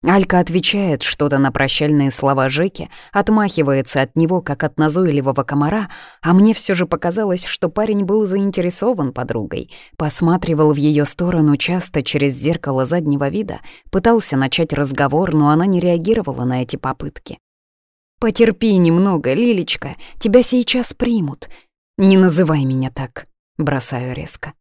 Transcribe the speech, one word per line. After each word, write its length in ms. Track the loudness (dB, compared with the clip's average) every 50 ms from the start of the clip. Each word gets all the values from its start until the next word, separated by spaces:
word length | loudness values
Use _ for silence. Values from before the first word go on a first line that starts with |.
| 2
Алька 340 | 2 2 2 2 2 2 0
отвечает 640 | 0 2 -2 -2 0 0 -2 0 0 -2 -2 -2
что-то 360 | -4 -8 -4 -2 -2 0 2 2
на 120 | 2 0
прощальные 640 | 0 0 -2 -2 0 0 0 2 2 2 2 2
слова 360 | 0 0 0 0 2 2 0 0
Жеки, 400 | 0 -2 -2 -2 _ -8 -14 -14 -16 -20 -20 -4
отмахивается 920 | -2 -2 2 2 2 2 2 0 0 0 0 2 2 0 -2 -2 -2 -2
от 120 | -2 0 _
него, 280 | 0 0 2 0 -2
как 200 | -2 -6 -6 -4
от 160 | -4 -6 0 0
назойливого 640 | 0 0 2 0 0 0 0 0 0 0 -2 -2
комара, 480 | -4 -2 -2 0 0 0 0 -2 -4 -6 -12 -20 -20 -20 -20 _
а 120 | 0 4 4
мне 200 | 6 6 4 4
всё 220 | 0 -2 -2 -2
же 100 | -2 0
показалось, 580 | -2 -2 -4 -2 -4 -2 -2 -2 -2 -2 -4 -4
что 240 | -8 -6 -4 -4 -4
парень 360 | -2 -2 -2 0 0 -2 0
был 220 | 0 0 0 0
заинтересован 880 | 0 0 0 -2 -2 -2 -2 -2 -2 -2 0 0 -2 -2 -2 -4 -4
подругой, 600 | -4 -6 -8 -6 -6 -6 -6 -6 -8 -10 -10 _ -18 -20 -20 -20 -8
посматривал 760 | -6 -4 -4 -2 0 2 2 2 2 0 -2 0 2 4 2
в 40 | 2
её 280 | 2 2 2 2 2 0
сторону 520 | 0 -2 -2 -2 -2 2 2 2 2 2
часто 480 | 2 0 -4 -4 -4 -4 -4 -4 -4 -4
через 300 | -2 -2 0 0 0 -2
зеркало 500 | -2 -2 -2 -2 -2 -4 -4 -2 -2 0
заднего 440 | 0 -2 -2 0 -2 -2 -2 -2 -2
вида, 300 | -2 -4 -6 -6 -10 -12 -14 -20 -20 -20 _ -4
пытался 460 | -4 2 4 4 4 4 2 0 0
начать 360 | 0 0 0 0 -2 -2 -2
разговор, 600 | -2 -2 -2 -2 0 0 0 0 2 0 0 2 2
но 140 | 2 4 4
она 180 | 4 4 2
не 140 | 2 0 2
реагировала 640 | 2 2 0 0 0 0 0 0 0 -4 -6 -4 -4
на 180 | -2 -2 -2
эти 140 | -4 -6 -8
попытки. 640 | -8 -6 -8 -8 _ -10 -12 _ -16 _ -18 -20 _ _ _ _ _ _ _ _ _ _ _ _ _ _ _ _ _
"Потерпи 560 | -2 -2 4 4 4 2 4 0 0 2 4
немного, 580 | 4 4 4 4 2 2 2 0 0 0 -2 0
Лилечка, 600 | 0 2 2 0 0 -2 -4 -8 -8 -8 -12 -14 -14 -18 -18 -12 -4
тебя 240 | -2 4 4 6 6
сейчас 500 | 6 0 0 0 0 -2 -2 -2 -2 -2
примут". 540 | _ -2 -2 0 0 -2 -4 -6 _ -16 -20 -20 -20 _ _ _ _ _ _ _ 2
"Не 180 | 4 6 6
называй 480 | 6 6 6 4 4 2 2 2 0 0
меня 260 | -2 -2 -2 -4 -6
так", 360 | -6 -10 -12 -10 _ -20 -20 _ _ _ _ _ _ -4
бросаю 560 | -2 -2 -2 -2 -2 -4 -4 -6 -6 -8 -10
резко. 380 | -10 -8 -10 -10 -10 -10 -16 -16 _